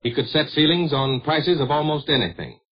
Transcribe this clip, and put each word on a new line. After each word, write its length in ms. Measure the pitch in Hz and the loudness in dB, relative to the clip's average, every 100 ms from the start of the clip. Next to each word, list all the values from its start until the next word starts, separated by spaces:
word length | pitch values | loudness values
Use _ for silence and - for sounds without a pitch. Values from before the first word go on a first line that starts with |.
He 120 | 120 | -2
could 140 | - - | -2 -2
set 220 | 156 147 | -2 0
ceilings 420 | - 156 175 170 | 2 2 4 2
on 300 | 139 135 131 | 0 0 -2
prices 400 | 147 156 175 170 | 0 0 2 0
of 100 | 127 | 2
almost 380 | 147 151 151 135 | 0 0 -2 0
anything. 500 | 135 95 82 76 - _ | 0 0 -6 -12 -14 _